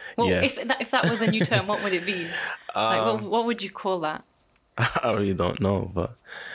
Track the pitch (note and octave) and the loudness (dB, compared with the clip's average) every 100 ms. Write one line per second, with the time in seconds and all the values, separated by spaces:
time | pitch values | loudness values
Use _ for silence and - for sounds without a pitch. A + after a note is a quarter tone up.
0 | - - A#3 F3+ C4+ - A#3+ C4+ A#3+ B3+ | -8 0 2 4 2 0 -2 -2 0 2
1 | F3 A#3 A3 A3 F3 G3+ F#3+ G#3 G3+ F3+ | 2 2 2 2 2 2 2 -2 0 -2
2 | F3+ F#3 E3 - - - - G3+ A3 - | -2 -4 -4 -6 -6 -8 -6 0 2 2
3 | - A3 G#3 A3+ A#3 A3+ G3 - G3 F#3 | 2 0 0 0 0 -2 -6 -6 -2 -2
4 | D3+ - - _ _ _ _ - A#2 - | -2 -6 -12 _ _ _ _ -2 0 2
5 | A#2+ G#2+ G2 F#2 F2+ - G2 F#2+ F#2 F2+ | 0 2 2 2 0 2 2 2 0 -2
6 | - - - - - | -4 -6 -18 -16 -12